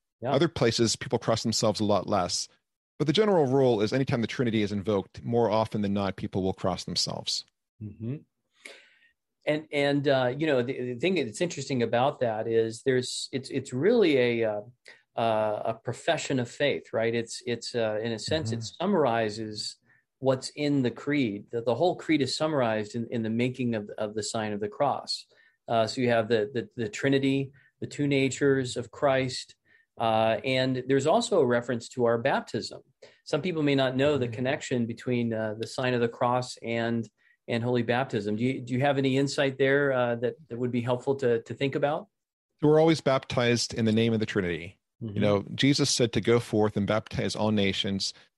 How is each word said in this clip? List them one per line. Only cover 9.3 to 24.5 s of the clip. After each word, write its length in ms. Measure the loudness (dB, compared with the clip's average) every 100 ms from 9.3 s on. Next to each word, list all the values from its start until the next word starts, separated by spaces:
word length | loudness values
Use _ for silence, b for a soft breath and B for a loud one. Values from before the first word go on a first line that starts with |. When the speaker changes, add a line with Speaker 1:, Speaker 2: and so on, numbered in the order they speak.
| _ -4
Speaker 1:
And, 180 | -4 -2
and, 360 | 0 2 2 2
uh, 240 | 2 2 0
you 100 | 0
know, 160 | 0
the, 320 | 0 -4 -6
the 0 | -2
thing 180 | 0
that's 260 | 0 -2 -4
interesting 420 | -4 -4 -4 -2
about 380 | 0 2 2 0
that 260 | -2 -2 0
is 340 | 2 0 -2
there's, 480 | 0 0 0 -6 -8
it's, 160 | -8 -6
it's 240 | -6 -4
really 720 | -2 2 4 4 4 4 2
a, 80 | 0
uh, 100 | -2 -8 -18 -20 B B -2
uh, 440 | 0 2 0 -2 -4
a 80 |
profession 640 | -6 -6 -6 -2 -2 0 -2
of 120 | -2
faith, 380 | -2 0 -2 -4
right? 220 | -2 0
It's, 260 | 0 -4 -8 -6
it's, 280 | -6 -4
uh, 240 | -2 -2 -2
in 100 | -4
a 60 | -4
sense, 340 | -4 -4 -2
it 40 | -6
Speaker 2:
Mm-hmm. 280 | -6 -6
Speaker 1:
summarizes 920 | -2 2 2 2 0 -4 -10 -8 -10 -12 b b b -4
what's 320 | 0 0 -2
in 320 | -4 0 2
the 80 | 0
creed. 540 | -2 -2 0 0 -2 -8
The, 120 | -6
the 120 | -2
whole 220 | 2 2 0
creed 240 | 0 0
is 160 | 0 -2
summarized 580 | -2 0 2 0 -2
in, 120 | -6 -6
in 120 | -4
the 80 | -2
making 440 | 0 -2 -2 -2
of, 140 | -2 -4 -6
of 180 | -6
the 80 | -4
sign 300 | -4 -4 -4